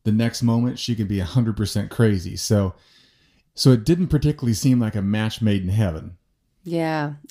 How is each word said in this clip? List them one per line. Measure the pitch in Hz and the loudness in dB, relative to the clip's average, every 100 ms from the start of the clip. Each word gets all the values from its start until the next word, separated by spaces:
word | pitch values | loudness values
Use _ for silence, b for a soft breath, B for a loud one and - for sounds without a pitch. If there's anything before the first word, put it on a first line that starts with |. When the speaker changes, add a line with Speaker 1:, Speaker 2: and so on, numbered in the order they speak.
Speaker 1:
the | 110 | -2
next | 107 117 - | 0 0 0
moment | 117 117 123 - | 0 2 0 -4
she | - | -4
can | 110 101 | -4 -2
be | 98 | -2
a | |
hundred | 90 127 113 104 | 0 0 0 -2
percent | 101 104 104 | -2 -4 -4
crazy. | - 113 98 92 98 | 2 2 2 -4 -6
So, | - 104 95 - b b b b b b b | 0 2 2 -4 b b b b b b b
so | - 135 | 2 4
it | 120 | 4
didn't | 107 175 180 | 4 0 2
particularly | 147 147 147 120 | 0 0 0 -2
seem | 107 135 123 | 0 2 2
like | 110 | 0
a | 104 | -2
match | 98 107 110 - | -2 0 -2 0
made | 110 101 | 0 0
in | 90 | 0
heaven. | 104 98 78 87 90 _ _ _ _ | 0 0 -2 -10 -18 _ _ _ _
Speaker 2:
Yeah, | 175 165 160 156 147 147 - | -6 -4 -2 -2 -4 -8 -6